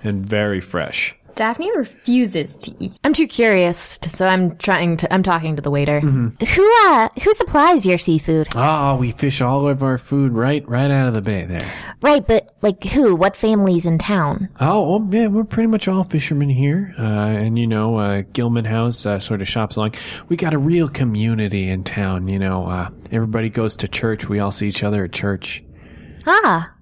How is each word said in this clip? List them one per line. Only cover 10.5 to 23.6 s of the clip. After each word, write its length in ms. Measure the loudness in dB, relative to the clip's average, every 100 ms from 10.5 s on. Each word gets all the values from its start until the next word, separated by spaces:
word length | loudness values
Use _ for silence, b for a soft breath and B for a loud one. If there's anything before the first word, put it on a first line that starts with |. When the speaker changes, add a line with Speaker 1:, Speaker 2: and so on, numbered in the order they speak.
| 0 -2
Speaker 1:
right 220 | -2 2
out 180 | 2 2
of 60 |
the 80 | 0
bay 220 | -2 -4
there. 260 | -4 -6 -8 B B B
Speaker 4:
Right, 240 | 2 2 4
but, 300 | 0 0 _
like, 200 | -2 -2
who? 300 | -2 2 4
What 220 | 4 2 2
families 500 | 0 2 4 2 2
in 120 | 0
town? 500 | 0 0 0 -2 -6 -2
Speaker 1:
Oh, 380 | 0 2 2 0
well, 100 | 0
yeah, 140 | 0 2
we're 160 | 0
pretty 220 | -2 0 0
much 180 | 0 0
all 160 | 0
fishermen 440 | 0 -2 0 0 2
here. 460 | 2 2 0 -2 -4
Uh, 40 |
and, 560 | -2 0 0 0 0 0
you 80 | 0
know, 320 | 0 0 0
uh, 240 | 0 -2 -4
Gilman 320 | -2 0 0
House, 400 | 0 0 0 -2 -4
uh, 120 | -4
sort 220 | -2 -4
of 60 | -4
shops 280 | -4 -4 -2
along. 160 | -4 -4 B B B
We 80 | -2
got 180 | 0
a 40 | 0
real 300 | 2 2 0
community 800 | 0 -2 0 0 0 0 -2 -2
in 160 | -4
town, 440 | -4 -4 -2 -2 -2
you 100 | -2
know. 280 | -2 -2 -4
Uh, 220 | -4 -6 -10 -6
everybody 380 | -4 -2 -2 -2
goes 260 | -2